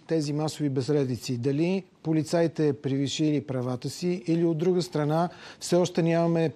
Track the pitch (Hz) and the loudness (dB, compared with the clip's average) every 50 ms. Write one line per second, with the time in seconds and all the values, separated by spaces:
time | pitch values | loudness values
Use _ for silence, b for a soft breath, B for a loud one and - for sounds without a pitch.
0 | - - 165 160 147 147 143 151 156 151 - - 151 143 131 139 123 131 151 151 | -4 -2 0 0 0 0 -2 -2 -2 -4 -2 -2 -2 -2 0 -2 0 2 2 2
1 | 139 127 127 - - - 127 120 117 143 139 143 165 175 190 196 180 - _ _ | 2 0 -2 -4 -4 -6 -4 -2 -2 0 0 0 0 0 0 -2 -4 -8 _ _
2 | - 160 160 156 143 - 170 170 170 160 165 - 156 147 131 - - 135 135 135 | -2 0 0 0 0 0 2 2 2 2 2 2 0 0 0 0 -2 -2 -2 -2
3 | 139 127 - - 156 156 151 143 - - 127 127 123 127 127 120 - 139 - - | -2 -2 -2 0 0 2 2 0 -2 -4 -4 -4 -4 -4 -6 -6 -6 -8 -8 -4
4 | 175 180 180 185 - - 165 170 170 165 165 151 165 185 180 180 170 - - 151 | -4 -2 -4 -2 -2 -2 0 2 2 2 0 2 2 2 2 2 0 -2 -2 -2
5 | 151 147 156 165 175 175 B B B B B B - - 175 175 180 165 180 185 | 0 2 2 2 0 -2 B B B B B B -2 2 2 4 4 2 2 2
6 | 165 165 165 170 170 170 170 165 165 156 - | 2 4 4 4 4 2 2 2 2 0 0